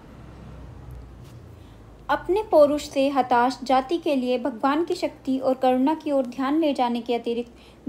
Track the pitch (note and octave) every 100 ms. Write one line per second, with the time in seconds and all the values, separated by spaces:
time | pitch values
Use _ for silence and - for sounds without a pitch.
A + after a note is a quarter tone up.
0 | - - - - - - - - - -
1 | - - - - - - - - - -
2 | - C#4+ - F#4+ G#4+ D#4+ D4 D4 - C#4
3 | C4+ C#4 B3 A#3+ B3 C4+ A#3+ C4 C4 E4+
4 | E4 C#4 B3 B3+ C4 A3 C4+ D4+ E4+ F4+
5 | D4 - - C4 C4 C4 B3+ B3+ C4+ D#4
6 | D4+ C#4 A#3+ A#3+ C4 D#4 D#4 C4 A#3+ A#3+
7 | A3+ A#3 A#3 A#3 A#3+ - - -